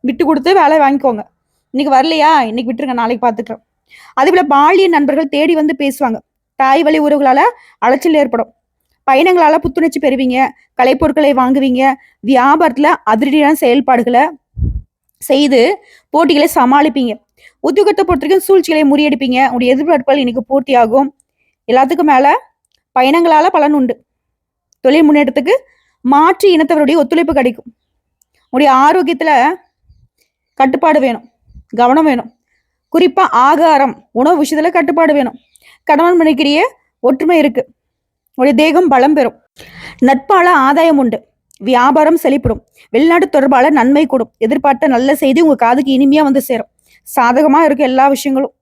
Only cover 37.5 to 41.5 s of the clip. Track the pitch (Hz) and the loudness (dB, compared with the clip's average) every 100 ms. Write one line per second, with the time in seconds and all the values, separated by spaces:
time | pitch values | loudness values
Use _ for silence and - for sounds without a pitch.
37.5 | 233 - _ _ _ _ _ _ - 262 | -2 -8 _ _ _ _ _ _ -2 0
38.5 | 240 311 311 359 262 269 302 233 - _ | 2 2 2 2 2 2 0 -2 -6 _
39.5 | _ - - - - 247 269 - 392 349 | _ -20 -20 -20 -2 0 0 0 2 2
40.5 | 330 269 294 330 294 254 220 _ _ _ | 2 2 2 2 2 0 -4 _ _ _